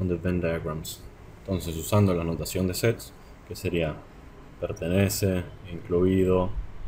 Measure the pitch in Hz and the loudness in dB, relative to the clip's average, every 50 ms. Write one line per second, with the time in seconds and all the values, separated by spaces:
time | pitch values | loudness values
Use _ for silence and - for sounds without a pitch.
0 | 92 90 87 82 85 92 90 90 85 82 82 82 80 80 76 78 78 - - - | 0 0 0 0 0 0 0 2 0 0 -2 -2 -4 -4 -6 -6 -8 -10 -12 -14
1 | - - - - - - - - - - 98 87 78 82 80 80 78 - 107 104 | -16 -18 -20 -20 -20 -20 -20 -12 -6 -4 -4 -2 -2 -4 -6 -6 -2 2 4 6
2 | 101 98 90 85 82 82 82 76 82 - - 90 95 92 90 - - 117 117 - | 6 6 4 2 0 -2 -2 -2 -4 -2 -2 0 0 0 0 2 2 2 2 0
3 | - - - - - - - - - - 92 - - 90 85 85 80 76 73 - | -6 -16 -18 -20 -20 -20 -20 -18 -14 -14 -8 -6 -2 0 0 2 2 0 -2 -6
4 | - - - - - - - - - - - - - 87 - - 82 85 90 98 | -10 -18 -20 -20 -20 -20 -20 -20 -20 -20 -10 -8 -6 -6 -6 -4 -2 2 4 4
5 | 101 95 - - 104 95 92 90 87 - - - - - 85 80 - - 87 87 | 4 4 2 0 0 2 2 0 -2 -6 -10 -16 -14 -12 -12 -10 -4 0 2 4
6 | 90 95 95 95 92 92 92 92 90 95 - - - - - - - | 4 6 6 4 4 4 4 4 2 2 -2 -4 -6 -6 -8 -8 -8